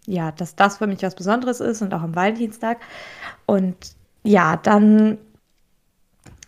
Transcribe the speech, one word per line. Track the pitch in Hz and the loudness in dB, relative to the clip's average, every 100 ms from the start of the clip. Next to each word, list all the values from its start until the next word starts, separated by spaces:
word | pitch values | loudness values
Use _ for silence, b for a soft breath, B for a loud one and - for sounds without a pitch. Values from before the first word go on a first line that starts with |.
| - | -8
ja, | 180 160 | -6 -6
dass | 156 175 | -8 -8
das | - 202 - | 0 0 0
für | 208 | -6
mich | 190 | -4
was | 185 185 | -8 -6
Besonderes | 180 240 247 240 | -4 -2 -2 -4
ist | 240 220 | -4 -4
und | 196 | -6
auch | 175 | -6
am | 165 | -6
Valentinstag. | 165 196 226 226 - 226 233 B B B B B B - | -2 -2 -2 -6 -6 -6 -6 B B B B B B -2
Und | 202 185 180 - _ _ _ | -2 -2 -6 -16 _ _ _
ja, | 214 196 160 170 | 2 4 4 0
dann | 214 208 214 214 214 214 _ _ _ _ _ _ _ _ _ _ - - | 2 6 6 6 4 0 _ _ _ _ _ _ _ _ _ _ -20 -20